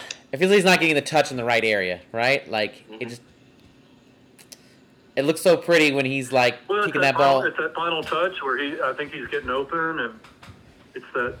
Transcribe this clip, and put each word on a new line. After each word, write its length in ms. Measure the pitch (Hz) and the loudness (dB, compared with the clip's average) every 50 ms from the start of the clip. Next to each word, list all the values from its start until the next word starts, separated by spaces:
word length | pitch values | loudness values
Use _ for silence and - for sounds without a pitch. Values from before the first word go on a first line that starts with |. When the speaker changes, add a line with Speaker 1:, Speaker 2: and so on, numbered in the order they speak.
| - - - - _ - | -8 -14 -16 -16 _ -10
Speaker 1:
it 40 | - | -2
feels 140 | 131 175 190 | 0 2 4
like 60 | 202 | 4
he's 80 | 208 180 | 4 6
not 140 | 190 180 156 | 6 4 4
getting 140 | 170 160 151 | 4 2 2
the 60 | 143 | 0
touch 280 | 143 - 156 151 143 - | 0 0 0 0 0 0
in 80 | 131 123 | -2 -4
the 60 | 117 | -2
right 200 | 120 120 113 110 | 0 0 2 2
area, 360 | 110 107 101 92 90 90 87 - - | 2 0 0 0 -4 -6 -8 -10 -8
right? 340 | - 113 120 131 139 - - - | -4 -2 0 2 0 0 -2 -4
Like, 340 | 113 107 107 104 - - - - | -4 -2 -2 -4 -6 -14 -20 -20
it 20 | 107 110 | -12 -12
Speaker 2:
Mm-hmm. 80 | 127 117 | -10 -10
Speaker 1:
just, 140 | 120 120 - _ _ _ _ _ _ _ _ - _ _ _ _ _ _ _ _ _ _ _ _ _ - - _ - _ _ _ _ _ _ _ _ _ _ _ - | -12 -16 -18 _ _ _ _ _ _ _ _ -20 _ _ _ _ _ _ _ _ _ _ _ _ _ -20 -20 _ -20 _ _ _ _ _ _ _ _ _ _ _ -4
it 80 | 135 139 | -2 0
looks 160 | 151 160 - | 0 -2 2
so 160 | - 185 165 | 4 4 4
pretty 360 | 170 - 170 170 160 156 147 | 4 4 2 4 4 4 4
when 120 | 135 139 135 | 2 2 0
he's, 260 | 127 135 139 127 120 | 0 -2 -4 -6 0
like, 240 | 135 127 123 120 120 - - - | 2 4 4 2 2 -2 -6 -4
Speaker 3:
Well, 100 | 202 208 | -2 -2
it's 80 | 208 | -2
Speaker 1:
kicking 160 | 170 - 143 | -2 0 2
Speaker 3:
that 140 | 143 135 131 | 2 2 4
Speaker 1:
that 20 | 139 | 4
Speaker 3:
final, 220 | 139 139 135 131 | 4 6 6 4
Speaker 1:
ball. 60 | 127 - | 2 0
Speaker 3:
it's 80 | - 160 | -2 -2
that 160 | 156 156 - | -6 -4 -4
final 280 | 160 165 170 165 160 | -4 -4 -2 -2 -4
touch 400 | - - - 151 175 185 185 - | -4 -4 -2 -2 -2 -2 -4 -6
where 160 | 143 135 127 131 | -4 -4 -4 -4
he, 220 | 143 143 160 165 | -4 -6 -6 -4
I 100 | 147 131 135 | -4 -4 -4
think 180 | - 147 135 | -6 -8 -10
he's 160 | - - 120 113 | -10 -12 -10 -6
getting 200 | 147 143 - - | -6 -6 -4 -4
open, 500 | - 143 135 - 165 165 165 165 160 151 | -4 -4 -4 -4 -4 -4 -4 -4 -4 -6
and 180 | - - 113 - - - - _ - - - - _ - - _ - _ - | -8 -8 -10 -14 -20 -20 -20 _ -20 -20 -20 -20 _ -20 -20 _ -20 _ -18
it's 100 | - - - - | -18 -16 -8 -6
that, 220 | 131 123 - 131 - | -4 -4 -4 -6 -6